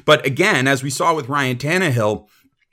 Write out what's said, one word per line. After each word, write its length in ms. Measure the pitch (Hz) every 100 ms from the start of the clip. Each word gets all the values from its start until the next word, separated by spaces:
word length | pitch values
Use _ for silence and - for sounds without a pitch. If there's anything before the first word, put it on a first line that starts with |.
But 200 | - 151 143
again, 400 | 127 180 135 131
as 160 | 135
we 80 | 139
saw 240 | 131 165
with 140 | 160 123
Ryan 280 | 143 131 123
Tannehill, 720 | 139 185 175 120 107 104 - _ _ _ _